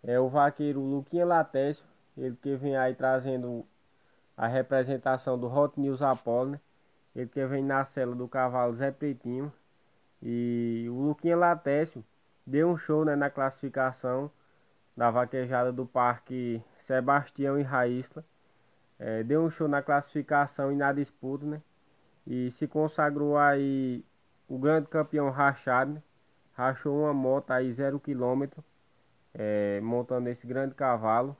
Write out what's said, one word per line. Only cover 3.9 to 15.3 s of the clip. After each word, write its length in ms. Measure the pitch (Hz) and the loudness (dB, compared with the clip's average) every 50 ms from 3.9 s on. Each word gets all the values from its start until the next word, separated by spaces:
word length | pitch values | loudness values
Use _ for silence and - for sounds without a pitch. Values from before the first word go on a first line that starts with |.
| _ _ _ _ _ _ _ _ _ | _ _ _ _ _ _ _ _ _
a 120 | - 113 | -4 -2
representação 920 | 117 127 131 127 - 139 131 127 131 139 127 - 131 131 127 - 139 127 123 | 0 0 0 0 2 0 0 2 0 -2 -2 0 0 0 0 0 -4 -2 -2
do 80 | 123 | -2
Hot 320 | 120 123 143 143 143 - 143 | -2 2 2 2 2 0 -2
News 220 | 139 139 135 127 | -2 -2 -2 0
Apollo, 520 | 143 135 127 120 - 117 117 120 127 135 | 0 0 0 0 0 -2 0 0 0 -2
né? 80 | 143 147 _ _ _ _ _ _ _ _ _ _ _ | -4 -10 _ _ _ _ _ _ _ _ _ _ _
Ele 120 | 131 127 120 | -10 -10 -6
que 140 | _ 143 135 | _ -4 -4
vem 180 | 127 139 135 135 | -2 -2 -2 0
na 180 | 139 135 135 139 | 2 2 0 0
cela 280 | - - 143 127 123 123 | 0 -2 -4 -2 -2 -2
do 140 | 123 123 120 | -6 -8 -4
cavalo 460 | - 135 127 127 123 127 123 120 117 | 0 0 0 2 2 2 0 0 0
Zé 160 | 117 139 139 | -2 -4 -4
Pretinho. 600 | 135 - 151 147 135 120 - 120 123 131 143 147 - _ _ _ _ _ _ _ _ _ _ _ _ _ | -4 -4 -4 -6 -6 -6 -6 -6 -6 -6 -6 -8 -10 _ _ _ _ _ _ _ _ _ _ _ _ _
E 640 | - 120 120 120 120 120 120 120 120 117 117 117 117 117 | -8 -4 -4 -2 -2 0 0 0 -2 -2 -2 -4 -4 -6
o 100 | 120 127 | -4 -2
Luquinha 340 | 139 151 147 - - 170 170 | -2 -2 -2 0 0 2 4
Latécio 720 | 170 175 175 175 170 - 143 143 147 165 160 - 123 110 _ _ _ _ _ _ _ _ | 4 4 4 4 2 0 0 2 2 0 -2 -6 -18 -18 _ _ _ _ _ _ _ _
deu 220 | 131 131 147 160 175 | -2 2 2 4 2
um 80 | 175 | 2
show, 300 | 156 - - 151 151 156 | 0 0 0 0 2 2
né, 100 | 151 143 | 2 2
na 140 | 143 143 139 | 0 0 -2
classificação 1000 | - 139 135 135 - - - 135 - 139 131 131 127 - - 127 127 131 143 147 _ _ _ _ _ _ _ _ _ _ _ _ _ | -2 -2 -2 -2 -2 -6 -10 -6 -2 0 0 0 -2 -4 -4 -4 -2 -2 -4 -8 _ _ _ _ _ _ _ _ _ _ _ _ _
da 160 | - 120 117 | 2 2 4
vaquejada 600 | 110 123 123 117 | 4 2 0 0